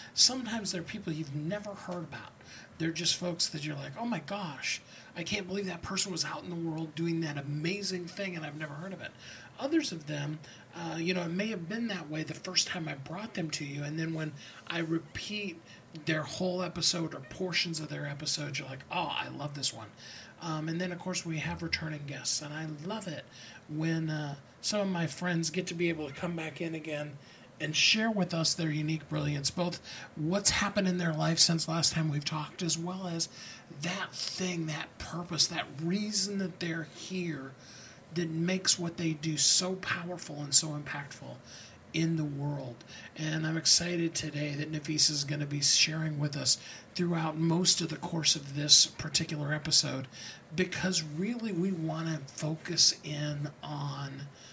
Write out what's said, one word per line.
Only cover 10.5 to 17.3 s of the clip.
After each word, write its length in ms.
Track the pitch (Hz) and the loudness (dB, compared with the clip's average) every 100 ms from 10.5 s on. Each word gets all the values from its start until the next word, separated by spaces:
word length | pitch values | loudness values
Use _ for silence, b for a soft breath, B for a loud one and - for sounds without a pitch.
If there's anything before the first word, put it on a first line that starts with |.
| B B 170 | B B -8
uh, 200 | 165 160 | -6 -2
you 180 | 165 | 0
know, 80 | 180 | 2
it 80 | 170 | 0
may 160 | 180 214 | 0 0
have 240 | 220 165 | -2 -4
been 180 | 226 233 | -2 -2
that 220 | 190 151 | -2 -4
way 140 | 156 | -4
the 100 | 151 | -4
first 340 | - - 180 - | -6 -2 0 0
time 180 | 180 156 | 0 -4
I 100 | 143 | -6
brought 360 | 135 170 226 | -6 -8 -6
them 160 | 202 160 | -4 -2
to 120 | - | -2
you, 180 | 147 143 | -4 -4
and 160 | 143 156 | -2 -2
then 140 | 160 | -2
when 220 | 160 156 B B B - | -2 -4 B B B -4
I 140 | 170 | -2
repeat 760 | 165 165 160 - - 208 202 165 B B - 160 | 0 0 -2 -8 -6 -4 -6 -8 B B -16 -6
their 180 | 160 156 | -2 0
whole 400 | 147 - 185 180 | 0 -2 0 0
episode 520 | 175 175 160 180 160 | -2 0 2 2 0
or 60 | 143 135 | -4 -10